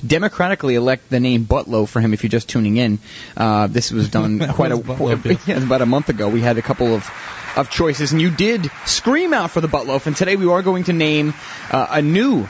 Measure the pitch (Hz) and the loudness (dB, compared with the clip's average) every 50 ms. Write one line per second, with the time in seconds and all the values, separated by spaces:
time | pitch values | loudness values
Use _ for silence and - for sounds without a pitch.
0 | - 117 147 160 190 214 - - 180 180 196 - - 139 123 120 120 127 131 127 | 0 2 0 2 2 0 0 0 0 0 0 -2 0 0 2 2 2 2 0 -2
1 | - - 135 123 123 127 123 117 113 104 123 139 - - 117 110 107 104 - 120 | -2 -2 0 0 2 2 2 2 2 2 0 0 0 0 0 0 0 0 0 0
2 | 113 113 107 104 - 113 110 117 107 - - 127 110 104 104 117 123 113 104 104 | 2 2 2 0 0 0 0 0 -2 -2 -2 0 2 2 2 2 2 2 0 -2
3 | - - - - - - - - 113 113 107 104 107 101 104 120 117 - 117 113 | -4 -10 -18 -18 -18 -16 -6 -2 0 2 2 2 2 2 0 -2 -2 -2 -2 -2
4 | 104 104 - 113 110 107 107 104 165 139 147 - 147 131 127 117 113 117 127 127 | -2 0 0 0 0 0 0 0 -2 -2 0 0 0 0 0 -2 -2 -4 -6 -4
5 | 135 117 117 113 - 117 185 - - - 202 - 131 127 131 131 127 117 127 143 | 0 0 0 0 2 0 0 0 0 -2 -2 0 0 2 2 2 2 2 2 0
6 | 147 - 143 104 107 104 107 120 117 123 117 113 117 - - - 123 120 113 107 | 0 -2 -2 -2 0 0 0 2 2 2 0 0 -2 -4 -2 0 2 2 2 0
7 | 95 - - - - - - - - - - - 139 - - - 170 160 143 127 | -2 -6 -14 -14 -14 -14 -14 -14 -12 -6 -2 -2 -2 -2 -2 0 0 0 0 0
8 | 151 139 151 160 160 180 165 135 190 208 233 226 175 143 - - - - - - | -2 0 2 2 2 2 2 2 0 2 2 0 -2 -4 -6 -8 -6 -4 -4 -2
9 | - 233 262 311 359 359 311 247 185 165 - 175 165 156 - 147 120 131 135 139 | 0 2 2 2 2 2 2 0 0 0 -2 0 0 0 0 -2 -2 0 -2 -2
10 | - 160 147 - 190 180 196 196 190 175 175 180 190 185 190 180 180 185 175 165 | 0 -2 -2 0 0 0 2 2 2 2 2 2 2 2 0 0 0 0 0 2
11 | 156 151 151 151 147 151 151 - - - - - - - - 131 127 - - 151 | 2 2 2 2 0 0 -2 -4 -10 -16 -16 -14 -8 -4 -2 -2 -2 0 0 0
12 | 147 147 160 185 233 277 254 160 104 101 | 0 2 2 2 2 2 2 0 0 -4